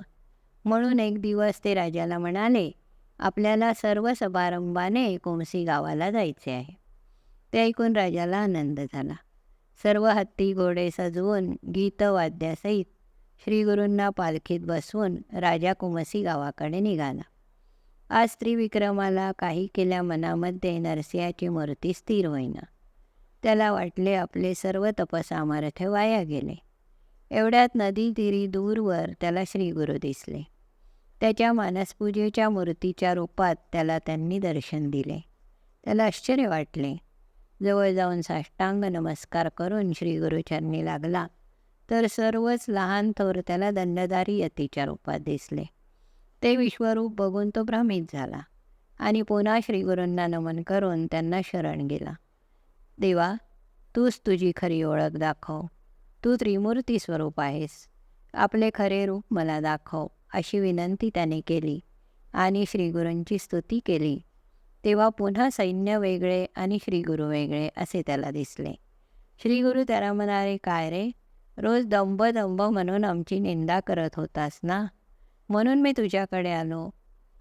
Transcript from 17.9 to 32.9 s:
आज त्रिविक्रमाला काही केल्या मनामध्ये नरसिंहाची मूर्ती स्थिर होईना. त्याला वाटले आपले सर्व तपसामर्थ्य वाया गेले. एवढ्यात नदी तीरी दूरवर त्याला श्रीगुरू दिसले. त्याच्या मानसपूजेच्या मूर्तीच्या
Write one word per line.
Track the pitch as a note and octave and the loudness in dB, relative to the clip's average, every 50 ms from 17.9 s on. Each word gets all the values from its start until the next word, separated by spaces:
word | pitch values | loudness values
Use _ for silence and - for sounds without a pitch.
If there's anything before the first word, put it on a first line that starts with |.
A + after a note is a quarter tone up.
| _ _ _ - | _ _ _ 0
आज | - A3+ A#3 A3 - - | 4 4 4 4 0 -2
त्रिविक्रमाला | - A#3 A#3 A#3 A3+ G#3+ - G#3+ G3+ G3+ G3+ G3 G3 F#3+ F#3+ F#3 F#3+ F#3+ F#3 - | -2 0 0 0 0 0 2 0 2 2 2 0 2 2 2 2 0 -2 -2 -2
काही | F3+ E3+ D#3+ F3 F#3+ G3 - | -2 -2 -2 -2 -4 -2 0
केल्या | G3 F#3 F#3 F#3 F3+ | 0 2 2 2 0
मनामध्ये | F3+ F3 E3 D#3+ E3 E3 E3+ E3+ E3+ F3+ F3+ F3+ - F3+ E3+ | 0 0 0 0 0 0 0 0 -2 -2 -4 -2 -2 -2 -2
नरसिंहाची | E3 E3 E3 D#3+ D#3 D3+ - - F3 F3 F3 F3 - F3+ | 0 -2 -2 -2 -4 -4 -4 -4 -2 -2 -4 -4 -4 -4
मूर्ती | F3 E3+ D#3+ D3+ D3 C#3+ - - F3 F3+ | -2 -2 -2 -2 -4 -4 -4 -2 -4 -4
स्थिर | - - - A3 G3+ F3+ | -4 -2 0 0 2 2
होईना. | D#3 D3 C3+ B2+ - - - - - _ _ _ - _ - _ _ _ _ - _ _ _ - | 0 0 -2 -4 -4 -6 -10 -12 -18 _ _ _ -20 _ -20 _ _ _ _ -20 _ _ _ 0
त्याला | A3+ A3 G#3+ G#3+ G#3 | 2 4 4 4 2
वाटले | G3+ F#3+ F3+ E3+ - - F#3 G3 G3 | 2 0 -2 -4 -2 0 2 2 2
आपले | F#3 F3+ - - F3 F#3 F#3 F#3 | 2 0 -2 -2 -2 0 0 -2
सर्व | - - F#3+ F#3+ F#3+ G3+ G#3+ G#3 - | -2 -2 -2 0 0 0 0 0 0
तपसामर्थ्य | F3 - F3 E3 - - E3 D#3+ D#3 D3+ D3+ D3+ D3+ D3+ - - F3+ | -2 -2 -2 -4 -4 -4 -4 -2 -2 -2 -2 -2 -2 -4 -4 -4 -2
वाया | G3 G#3 G3+ G#3+ A3 A3+ G#3 E3+ | -2 0 2 2 2 2 0 0
गेले. | D3+ D3 C3 C#3+ C#3+ D#3 - - _ _ _ _ _ _ _ _ _ _ _ _ - | -2 -4 -4 -4 -6 -8 -12 -16 _ _ _ _ _ _ _ _ _ _ _ _ -2
एवढ्यात | - G#3+ A3 A3+ A#3+ A#3+ B3 B3 - | 0 2 2 6 6 6 6 6 4
नदी | A#3 G3+ G3 G3 G#3 A3+ A#3 G#3+ | 0 0 0 0 0 0 0 0
तीरी | A3+ G#3 G#3 G3+ G3+ G3+ | 0 0 0 0 0 0
दूरवर | F#3+ F#3 G3 G3 G#3 G#3+ A3+ G#3+ G3 F3 E3 E3 E3+ E3+ - | -2 -2 -2 -2 0 0 0 0 0 0 0 -2 -4 -6 -4
त्याला | F3 F3 F3 F#3 F#3+ | -2 -2 0 -2 -2
श्रीगुरू | - - G3+ F#3+ F3 D#3+ D#3 D3+ C#3+ C3 C#3 | -2 -2 -2 -2 -2 -2 -2 -2 -2 -2 -2
दिसले. | - C#3 C3+ - - - D3 C#3+ D#3 - _ _ _ _ _ _ - - - _ _ - - - | -4 -6 -6 -8 -10 -10 -10 -10 -10 -14 _ _ _ _ _ _ -20 -20 -20 _ _ -20 -4 0
त्याच्या | A3+ A3 G#3+ - A#3 A#3 A#3 | 2 2 4 4 2 2 2
मानसपूजेच्या | A3+ G3+ F#3 F3+ F#3+ F#3+ - - - G#3 G#3 G3+ G#3+ G#3+ G#3+ - A3+ A3 G#3+ | 2 0 0 -2 -2 -4 -4 -4 -4 -4 -2 0 0 0 0 2 2 2 2
मूर्तीच्या | G#3 F#3+ F3+ E3+ E3 - - F#3 | 2 0 0 -2 -2 -2 -2 -4